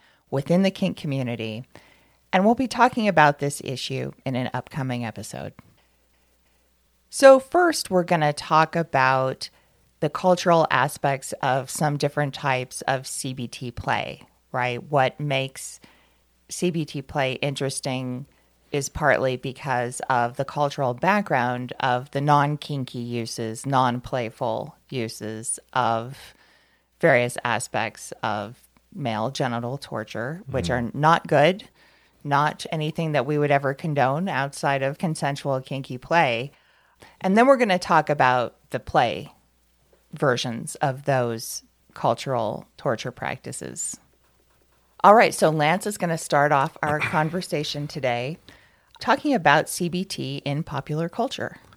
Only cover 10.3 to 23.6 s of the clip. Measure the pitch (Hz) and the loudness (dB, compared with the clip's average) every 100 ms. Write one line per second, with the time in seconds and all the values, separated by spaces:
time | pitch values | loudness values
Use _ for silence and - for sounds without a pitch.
10.3 | 175 180 165 156 127 139 - 143 139 - | 2 4 4 4 2 0 0 -2 -2 -6
11.3 | - 139 131 131 - 151 147 151 - 147 | -4 -2 -2 -2 -2 -2 0 -2 -2 -4
12.3 | - 147 127 127 - - 135 131 - 135 | -4 -2 -2 -4 -6 -2 -2 -4 -8 -8
13.3 | 131 120 - 123 - - 110 - - - | -6 -8 -8 -12 -8 -4 -2 -4 -10 -18
14.3 | _ _ 127 123 123 - 147 131 - 147 | _ _ -4 -4 -4 -2 2 2 0 -2
15.3 | 135 135 - - - - _ _ _ _ | -2 -2 -8 -16 -18 -20 _ _ _ _
16.3 | _ - - 180 165 147 143 135 151 135 | _ -16 -4 -2 -2 -4 -8 -6 -2 -2
17.3 | 131 143 139 135 - 143 127 127 123 147 | -2 -4 -4 -4 -4 -6 -4 -6 -8 -10
18.3 | _ _ _ _ 147 131 - 151 - 131 | _ _ _ _ -6 -4 -2 2 2 2
19.3 | 127 135 113 139 127 123 123 - 127 120 | -2 -6 -8 -4 -2 -2 -4 -2 0 0
20.3 | 123 135 147 143 - 131 123 175 208 202 | -2 -6 -2 -2 0 -2 0 2 2 2
21.3 | 139 123 123 123 - 131 123 135 139 147 | 0 0 -2 -6 -4 0 0 -2 -2 4
22.3 | 147 143 147 - 143 123 123 120 120 113 | 4 4 0 -4 -6 -6 -8 -6 -6 -6
23.3 | - 113 110 | -6 -6 -6